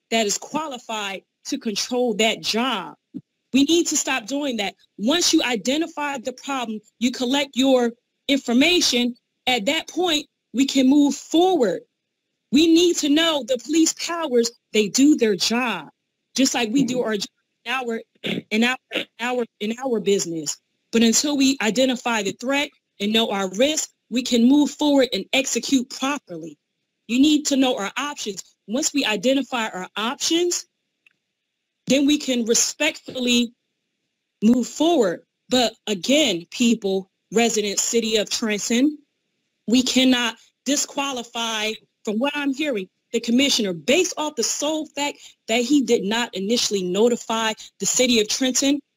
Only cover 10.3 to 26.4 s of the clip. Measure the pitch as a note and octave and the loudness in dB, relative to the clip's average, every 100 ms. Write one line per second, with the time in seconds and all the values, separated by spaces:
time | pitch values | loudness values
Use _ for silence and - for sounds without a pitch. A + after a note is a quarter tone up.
10.3 | _ _ A3 C4+ C4+ C4 D4 C#4+ - - | _ _ -2 0 4 4 6 4 0 0
11.3 | D#4 F#4 F4+ A3 E3+ - _ _ _ _ | 2 4 4 0 -2 -8 _ _ _ _
12.3 | _ _ C4+ E4 E4 F4 E4+ D4+ D4 E4 | _ _ 4 6 6 4 2 2 2 2
13.3 | D4+ A3+ B3+ - D#4+ D#4+ - - E4+ D#4+ | 0 -2 -4 0 2 2 0 -8 -6 0
14.3 | B3 A3+ - _ G#3+ G#3 G#3 C#4+ C4+ A3+ | 0 0 -4 _ -2 0 4 4 6 2
15.3 | F#3+ - A#3 B3+ F#3 C#3+ _ _ _ _ | 0 -2 -2 -2 -6 -10 _ _ _ _
16.3 | - C4+ B3+ A3+ B3+ A#3+ B3 A3 G#3+ - | 0 0 0 0 0 0 0 -2 -4 -8
17.3 | _ _ _ A#3 C4 A#3+ A3+ - _ - | _ _ _ -8 -6 -4 -8 -10 _ -8
18.3 | - - G#3+ A#3+ B3+ _ - - - A#3+ | -8 -4 0 0 -2 _ -8 -8 -8 -4
19.3 | B3 A#3 _ G#3+ A#3 C4+ A3+ F#3 G3 F3 | -4 -4 _ -8 -6 -4 -2 2 0 0
20.3 | E3 D3 - _ _ _ A3+ A3+ A3+ D4+ | -6 -8 -10 _ _ _ 2 4 4 0
21.3 | C#4+ C4+ C4+ G#3+ A3 C4 B3 B3 A3+ G3 | 2 0 0 0 2 2 0 -2 -2 -4
22.3 | - A#3+ C#4 C#4+ - _ _ G3+ A3 A3+ | -6 -4 -2 -4 -10 _ _ -2 0 0
23.3 | G3 F#3+ F#3 C#4 D#4 - _ _ A3+ B3+ | -2 -4 0 0 0 -6 _ _ -6 0
24.3 | A#3+ A#3 C#4+ C#4+ - D4+ C#4 B3 F#3+ - | 4 6 6 4 0 2 4 2 -2 -4
25.3 | C4 C4+ A#3 - C4+ A#3+ - - C#4+ - | -2 -2 -4 0 0 0 -6 -6 -6 -10
26.3 | E3+ | -14